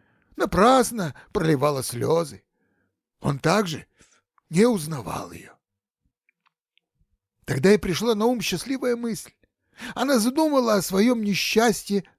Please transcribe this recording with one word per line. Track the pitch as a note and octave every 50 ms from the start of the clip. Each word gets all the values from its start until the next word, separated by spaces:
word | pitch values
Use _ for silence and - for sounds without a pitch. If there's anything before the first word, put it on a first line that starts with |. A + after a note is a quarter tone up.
| _ _ _ _ _ _ -
Напрасно | - F4 G3+ - F3 G3+ B3 C4+ C4 A#3+ - A#3+ A3 F3+ D3 - - - _
проливала | - G#3 E3 D#3+ D#3 C3 C#3+ D3 D3 C3+
слёзы. | A#2+ - - A#2+ A#2 A#2+ D#3+ E3+ E3+ C#3 - - _ _ _ _ _ _ _ _ _ _ _ _ _ _ _ _
Он | - C#3+ C#3+ C3
также | - D#3+ F3+ G#3+ G#3 E3+ D#3 - - _ _ _ _ _ _ _ _ _ _ _ _ -
не | D#3 F3 A3
узнавал | B3 A#3 F#3 D3 D#3 D#3+ C3 G2+ - - - F2 -
её. | - E2 - - - _ _ _ _ _ _ _ _ _ _ _ _ _ _ _ _ _ _ _ _ _ _ _ _ _ _ _ _ _ _ _ _ _ _ _ _ _ _
Тогда | - C3 C3 C3 F#3+
и | G#3+ G#3
пришла | - F#3+ E3 - G#3 A#3+ A3
на | G3+ A3
ум | A#3+ B3+ A3+
счастливая | F3 - F#3+ D#3+ - A#3+ C4+ B3+ C#4 B3 A#3+
мысль. | A#3+ A#3+ A#3 G#3 - - - _ _ _ _ _ _ _ _ _ - - - -
Она | G3+ A#3+ C#4 C#4 A3+
задумала | G3+ B3+ C4 D#4+ D#4+ D#4 C#4+ C4 B3 A3+ G#3+
о | G3
своём | - - F#3 F#3+ G#3+ B3+ B3 A3+
несчастье | G#3+ G3+ F#3+ - - - - G#3+ A#3 A#3+ F#3+ - - - G3+ G3 F3 _ _